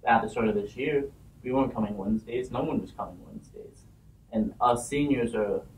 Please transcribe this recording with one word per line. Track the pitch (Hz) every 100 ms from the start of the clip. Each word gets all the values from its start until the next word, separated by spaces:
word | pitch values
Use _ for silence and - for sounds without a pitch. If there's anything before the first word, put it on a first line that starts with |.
| -
at | 104
the | 107
start | 120 110
of |
this | 101 101 -
year, | 147 143 139 - - -
we | 127
weren't | 131 131
coming | - 104 104
Wednesdays. | 95 110 - 120 -
No | 127
one | 151 120
was | -
coming | - - 90 -
Wednesdays. | - - - - - - - - - -
And | 110 107 -
us | 123 120 -
seniors | 143 143 127 113
are | 110 101 95 -